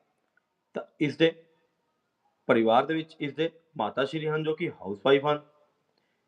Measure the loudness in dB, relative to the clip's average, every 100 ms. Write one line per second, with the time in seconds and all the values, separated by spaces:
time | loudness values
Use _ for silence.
0 | _ _ _ _ _ _ _ -12 -10 -4
1 | -2 2 2 2 _ _ _ _ _ _
2 | _ _ _ _ 0 2 4 4 2 -4
3 | -8 -10 -8 -4 -4 -6 _ -8 -6 -4
4 | -4 -4 -4 -4 -4 -4 -6 -8 -12 -2
5 | 2 2 2 -2 -6 _ _ _ _ _
6 | _ _